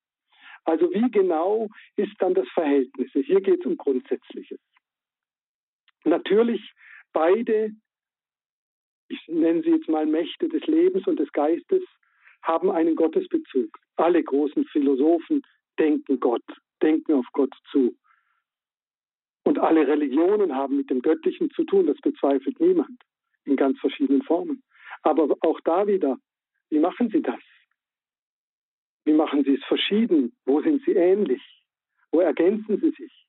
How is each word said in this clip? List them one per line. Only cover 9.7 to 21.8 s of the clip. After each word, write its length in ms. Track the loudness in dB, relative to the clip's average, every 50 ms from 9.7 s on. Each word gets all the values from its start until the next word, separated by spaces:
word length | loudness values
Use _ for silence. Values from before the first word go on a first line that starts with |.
jetzt 180 | 0 0 0 -2
mal 180 | -2 -2 -2
Mächte 420 | 0 -2 -2 -4 -6 -6 -6 -6 -4
des 160 | -4 -4 -2
Lebens 400 | 0 2 2 2 2 2 0 -2
und 120 | -2 -2 -2
des 140 | -4 -4
Geistes, 500 | -2 -2 0 0 0 -2 -2 -2 -2 -2 -2 -4 _ _ _ _ _ _ _ _ _ _
haben 280 | -4 -4 -2 -2 -2 -2
einen 240 | 0 0 0 0 0
Gottesbezug. 760 | 0 0 0 0 -2 -2 -2 -4 -6 -4 -4 -4 -4 -4 -4 -8 -20 _ _ _
Alle 260 | 0 0 2 2 0
großen 420 | 0 0 0 -2 -2 0 -2 -4 -4
Philosophen 760 | -2 -2 0 0 2 2 2 2 2 2 2 0 -2 -4 -4 -4 _ _ _ _ _ _ 0
denken 420 | 0 0 0 -2 -2 -4 -2 -2
Gott, 240 | 0 0 -2 -2 -4 -10 -18 -20 _ _ _ -2
denken 320 | 0 2 2 0 0 0 0
auf 120 | 0 -2 -2
Gott 200 | -2 -2 -2 -2 -4 -10 _ -2
zu. 260 | 0 0 0 0 -2 -6 _ _ _ _ _ _ _ _ _ _ _ _ _ _ _ _ _ _ _ _ _ _ _ _ _ _ _ _ -2
Und 140 | 0 0 2
alle 280 | 2 2 4 4 4
Religionen 680 | 2 0 0 -2 0 0 0 2 2 2 2 0 -2 -2
haben 220 | -4 -4 -2 -4
mit 140 | -4 -2 -2
dem 120 | -4 -2
Göttlichen 480 | 0 0 0 0 -2 -4 -4 -4 -6 -4
zu 140 | -4 -4 -2
tun, 220 | 0 2 2